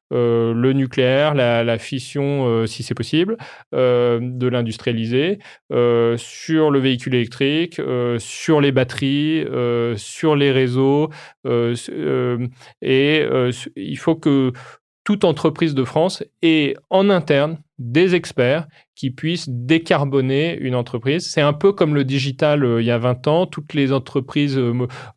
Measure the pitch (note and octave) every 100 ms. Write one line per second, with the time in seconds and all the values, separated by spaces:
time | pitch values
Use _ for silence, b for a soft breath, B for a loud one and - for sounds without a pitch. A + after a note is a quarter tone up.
0 | _ B2 A#2+ A#2 A#2 A#2 C3 C3+ C3 C3+
1 | B2+ C3+ D3+ C#3+ A#2+ A#2 A#2 A2+ - C3
2 | - C#3+ C#3 C#3 B2+ A#2 A2+ - - -
3 | A#2 D#3 F#3 A3+ B B _ C3 B2+ B2
4 | A#2+ A#2 B2 B2+ B2+ A#2+ A#2 A2 - A2+
5 | A2+ B2+ E3 G3+ B B - B2 A#2+ A#2
6 | A#2 A#2 - - - D#3+ D#3 C#3 C3 B2+
7 | - B2 A#2 - C#3 D#3 E3+ D#3+ C3+ B2
8 | B2 A#2 - - - D3+ C#3+ C3 B2+ -
9 | C#3 C#3+ D3+ D#3+ D3+ B2+ A#2+ A#2+ A#2 G#2+
10 | - - D#3+ C#3+ C#3+ C3 C3 B2+ C3+ C#3+
11 | D#3 D3+ B _ C3 A#2+ A#2 A#2+ - -
12 | D3+ C3 B2 A#2+ B2 B B _ - C3
13 | C#3 D#3 - C3 B2 A#2+ - - G2+ B2
14 | - D#3+ D#3 C#3 C3 B2+ B B _ _
15 | - G3+ F3+ D3+ E3 D#3 E3 C3+ B2 D#3
16 | F3+ - - _ E3 D#3+ C#3+ C3+ _ F#3+
17 | G3+ F#3 D3 C#3+ D3+ D#3+ _ - A#2 C3+
18 | F3+ F3+ - - B2 D#3 D3+ b b -
19 | C#3 C3 D#3 F3 D3 B2 B2 D#3+ E3 E3
20 | C#3 C#3 C3 C3+ E3 - C3 B2 A#2+ A#2+
21 | B2 E3 - - D3 D3 G3 G3+ D#3+ D3
22 | C3 C3+ C3+ C3 D3+ D3 B2+ A#2 A#2 A#2+
23 | B2 B2 D3 D#3+ F#3 - D3 D3+ C3+ C3+
24 | C3 C#3+ C3 D3 D3 C3+ A#2+ A#2+ B2 B
25 | B